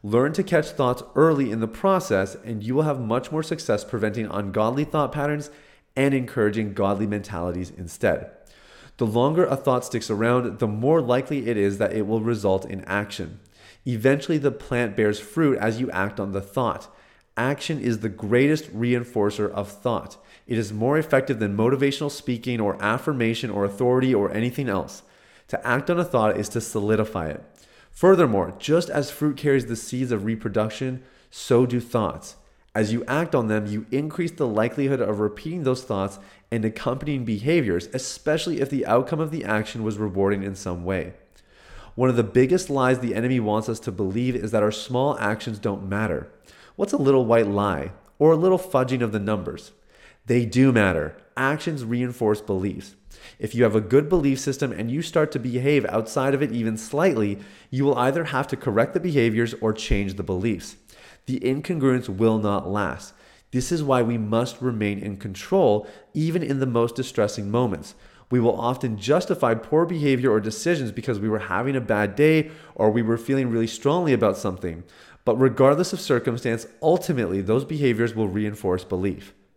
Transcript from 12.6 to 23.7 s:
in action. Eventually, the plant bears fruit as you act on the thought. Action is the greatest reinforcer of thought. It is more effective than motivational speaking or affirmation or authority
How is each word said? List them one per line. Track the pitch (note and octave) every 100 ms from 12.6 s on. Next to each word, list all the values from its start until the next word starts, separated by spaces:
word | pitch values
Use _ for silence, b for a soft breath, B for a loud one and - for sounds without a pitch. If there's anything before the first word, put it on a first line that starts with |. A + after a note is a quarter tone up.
in | - F#2+
action. | - G2 G#2 - E2+ - _ b b b B2+
Eventually, | A#2 B2 C#3+ - D#3+
the | C#3
plant | A#2 - A#2+ A#2+ G2+
bears | G#2+ G#2
fruit | - - D#3 B2+
as | G#2+ A2
you | B2+
act | F2+ G2+ -
on | G2+
the | G2
thought. | F#2+ - A#2+ - - b b b b -
Action | B2 C#3 - D#3
is | A#2 A2
the | G#2+
greatest | F#2+ G#2+ A#2+ C#3 D3+ -
reinforcer | G#2+ A#2+ B2 A#2+ A#2 G#2 G#2 G#2
of | - G2
thought. | - B2 G#2+ - - b b -
It | A2+
is | G#2
more | G#2+ A#2 D3+
effective | D#3+ C3 C3 A#2
than | G#2+ G2+
motivational | A2+ C3+ C#3 C#3 D3
speaking | - - A#2+ B2 A#2+
or | G#2 -
affirmation | G#2 A#2+ - C#3 A2+ A2+ A#2
or | G2+
authority | G2+